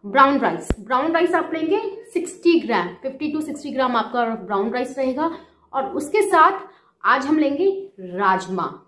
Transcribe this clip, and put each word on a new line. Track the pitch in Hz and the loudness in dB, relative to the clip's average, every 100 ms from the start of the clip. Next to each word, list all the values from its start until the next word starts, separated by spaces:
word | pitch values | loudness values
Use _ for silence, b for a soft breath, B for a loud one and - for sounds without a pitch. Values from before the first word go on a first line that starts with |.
| 202 | -2
ब्राउन | 240 277 285 | 4 4 4
राइस। | 202 165 - - | 0 -2 -6 -8
ब्राउन | 202 254 311 | -2 0 2
राइस | 330 349 | 2 2
आप | 339 - | 2 -2
लेंगे | 320 320 403 453 - - | -4 0 0 -2 -10 -8
सिक्सटी | 339 330 - 339 339 | -6 -6 0 2 4
ग्राम, | 214 208 175 175 | 2 -2 -2 -6
फिफ्टी | 269 269 302 | -10 -6 -4
to | 302 | -4
सिक्सटी | 311 302 285 | -6 -8 -6
ग्राम | 254 254 240 | -2 0 0
आपका | 208 247 | -2 -2
ब्राउन | 226 220 185 202 220 | -2 -2 -4 -2 0
राइस | 240 254 269 | -2 -4 -2
रहेगा। | 262 254 330 330 B B B | -2 0 -4 -4 B B B
और | 269 403 | -6 -4
उसके | 349 - 427 | -4 0 2
साथ | 403 349 320 381 - B B B | 4 6 6 4 -10 B B B
आज | 196 262 277 | 0 0 2
हम | 311 | 2
लेंगे | 277 294 392 381 - - | 2 2 0 0 -8 -14
राजमा। | 185 180 202 185 170 185 151 - | -10 0 2 2 -2 -4 -4 -8